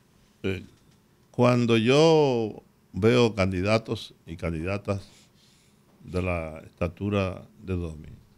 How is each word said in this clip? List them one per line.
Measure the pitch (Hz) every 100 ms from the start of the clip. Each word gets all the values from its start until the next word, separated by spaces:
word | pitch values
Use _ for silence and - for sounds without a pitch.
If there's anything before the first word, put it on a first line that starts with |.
| _ _ _ _
Eh, | 92 92 - _ _ _ _ _ _
cuando | - 123 123 120 117
yo | 113 143 165 160 143 120 110 - - _ _
veo | 92 107 123 117
candidatos | 101 95 92 98 110 123 113 - - -
y | 80
candidatas | 85 80 87 101 101 98 - - _ _ _ _ _ _ _ _
de | - 87
la | 92 87 80 78 -
estatura | - 87 - 101 101 92 92 - - 90
de | 90
Domi, | 85 76 76 - -